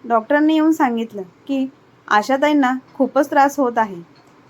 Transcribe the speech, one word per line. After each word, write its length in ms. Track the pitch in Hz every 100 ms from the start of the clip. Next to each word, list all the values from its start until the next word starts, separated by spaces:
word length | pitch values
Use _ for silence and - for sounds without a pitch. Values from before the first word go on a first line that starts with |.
| 240
डॉक्टरांनी 460 | 226 220 294 311
येऊन 180 | 320 311
सांगितलं 500 | 320 262 233 226 202
की 460 | 185 _ - 269 262 - _ _ -
आशाताईंना 680 | 214 208 269 294 302 254 262 -
खूपच 380 | - 262 262 285
त्रास 280 | 294 277 285
होत 180 | 247 233
आहे. 180 | 214 175 170 _ _ _